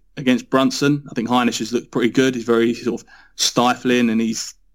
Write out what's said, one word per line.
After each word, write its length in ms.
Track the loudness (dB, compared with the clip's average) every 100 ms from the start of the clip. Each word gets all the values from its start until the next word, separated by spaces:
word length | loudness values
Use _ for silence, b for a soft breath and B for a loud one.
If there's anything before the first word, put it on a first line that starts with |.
| _ -6
against 340 | 0 0 0
Brunson. 560 | 0 0 0 0 0 -4
I 40 |
think 140 | -6 0
Heinisch 300 | 0 0 -2
has 120 | -4
looked 200 | -4 -2
pretty 180 | -2 0
good. 240 | 2 2
He's 100 | 0
very 300 | 0 2 2
sort 280 | 0 -4 -6
of 40 | -12 b b -6
stifling, 760 | -2 2 0 0 0 2 2
and 100 | 0
he's, 340 | -2 -4 -10 -16 _